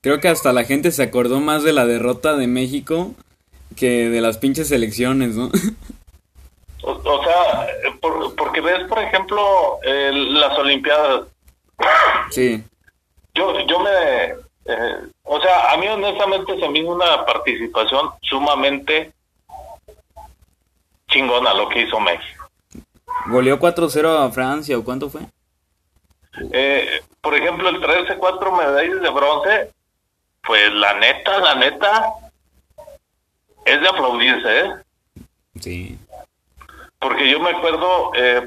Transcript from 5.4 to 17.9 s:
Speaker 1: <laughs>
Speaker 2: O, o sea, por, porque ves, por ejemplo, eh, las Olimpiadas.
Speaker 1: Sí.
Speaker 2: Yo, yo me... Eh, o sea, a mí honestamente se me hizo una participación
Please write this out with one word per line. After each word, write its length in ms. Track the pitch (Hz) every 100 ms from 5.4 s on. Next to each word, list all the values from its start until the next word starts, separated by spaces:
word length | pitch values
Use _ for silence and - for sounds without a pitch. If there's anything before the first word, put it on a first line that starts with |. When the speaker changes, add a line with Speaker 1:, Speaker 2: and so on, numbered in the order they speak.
| 127
Speaker 1:
<laughs> 60 | 190 180 226 - - - _ _ - - _ _ -
Speaker 2:
O, 80 | -
o 320 | 131 135 143
sea, 420 | 170 170 170 - - - - -
por, 360 | 160 160 156 -
porque 240 | 151 165
ves, 260 | 151 180 180
por 120 | 226
ejemplo, 800 | 202 190 180 208 202 190 147 -
eh, 300 | 127 139 139
las 420 | 139 131 143 147 147
Olimpiadas. 680 | 139 139 139 151 151 131 - _ _ _ _ _ - - - - -
Speaker 1:
Sí. 320 | - 127 110 110 _ _ _ _ _ _
Speaker 2:
Yo, 240 | - 185 156 147
yo 140 | 170
me... 100 | 196 190 165 127 85 - - _ -
Eh, 300 | 113 117 - - _
o 160 | - 147
sea, 320 | 185 180 143
a 40 | 156
mí 100 | 190
honestamente 680 | 214 202 202 202 190 190 190
se 80 | 160
me 100 | 147
hizo 120 | 165
una 360 | 175 175 147 -
participación 840 | 113 - 113 117 117 110